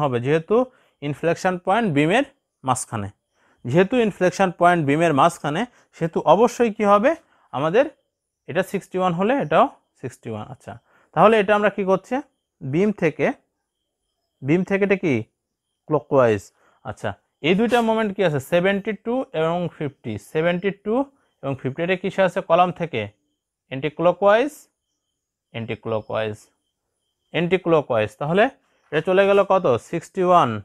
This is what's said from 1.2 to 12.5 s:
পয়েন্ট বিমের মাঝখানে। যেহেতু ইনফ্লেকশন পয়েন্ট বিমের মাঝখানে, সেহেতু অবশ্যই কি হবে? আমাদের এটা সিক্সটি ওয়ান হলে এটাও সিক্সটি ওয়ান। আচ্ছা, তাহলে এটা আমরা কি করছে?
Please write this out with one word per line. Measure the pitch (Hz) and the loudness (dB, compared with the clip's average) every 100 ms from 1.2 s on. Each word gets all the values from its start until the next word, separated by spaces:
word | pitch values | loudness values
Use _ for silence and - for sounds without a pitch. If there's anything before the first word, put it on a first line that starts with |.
| 160 165 185 180 185 | -4 -2 -2 -4 -2
পয়েন্ট | 208 220 139 | 0 0 2
বিমের | 151 226 285 _ _ _ 135 | 2 2 -2 _ _ _ -4
মাঝখানে। | 123 - 113 101 _ _ _ _ _ 120 | -4 -4 -8 -10 _ _ _ _ _ -2
যেহেতু | 151 196 254 220 | 0 2 2 0
ইনফ্লেকশন | - 180 - 190 - | 0 -2 0 -2 2
পয়েন্ট | 175 175 139 | 2 2 0
বিমের | 147 170 135 | 2 2 4
মাঝখানে, | 165 - 151 156 240 _ _ - | 2 0 -6 -6 -6 _ _ -8
সেহেতু | 165 190 151 | -4 -2 2
অবশ্যই | 175 240 - 240 208 | 4 4 2 -2 0
কি | 208 | 2
হবে? | 202 254 330 _ _ _ 123 | 4 2 -2 _ _ _ -6
আমাদের | 156 208 311 - _ _ _ _ - | -2 0 0 -4 _ _ _ _ -8
এটা | 170 175 | -6 -4
সিক্সটি | 190 - 185 | -6 -6 -4
ওয়ান | 185 170 | -2 0
হলে | 202 277 | 0 -2
এটাও | 156 170 254 - _ _ | 0 2 2 -2 _ _
সিক্সটি | 131 - 123 | -14 -12 -12
ওয়ান। | 107 110 | -10 -12
আচ্ছা, | 113 - 113 _ _ _ 151 | -16 -18 -20 _ _ _ 2
তাহলে | 202 220 | 4 4
এটা | 196 208 | 2 2
আমরা | 208 202 | 0 -2
কি | 190 | -2
করছে? | 190 - 254 - _ _ | -2 -2 -8 -8 _ _